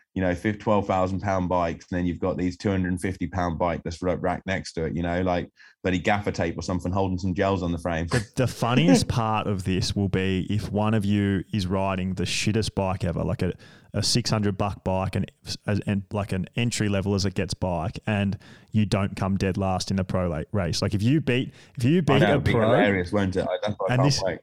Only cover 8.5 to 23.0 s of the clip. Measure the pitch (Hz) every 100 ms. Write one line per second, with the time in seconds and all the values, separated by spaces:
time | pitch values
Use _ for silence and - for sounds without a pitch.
8.5 | - 117 127 170 254 - 127 110 107 -
9.5 | 95 95 92 - 101 98 95 95 92 -
10.5 | 101 95 101 107 110 98 104 101 95 -
11.5 | 110 90 95 95 95 92 90 87 - -
12.5 | 110 101 - 95 92 90 82 82 - 90
13.5 | - - - _ 104 - 123 - 110 101
14.5 | 95 104 - 95 92 92 98 - _ -
15.5 | - - 101 - 101 95 104 98 95 87
16.5 | - 120 - 107 98 92 101 98 95 87
17.5 | - 92 85 78 - - 104 101 95 -
18.5 | - - 110 101 101 98 - 95 98 95
19.5 | 92 95 92 - 98 92 95 90 78 73
20.5 | 104 85 - 104 104 110 156 - 123 -
21.5 | - - - 123 175 151 139 104 98 -
22.5 | 117 110 123 104 98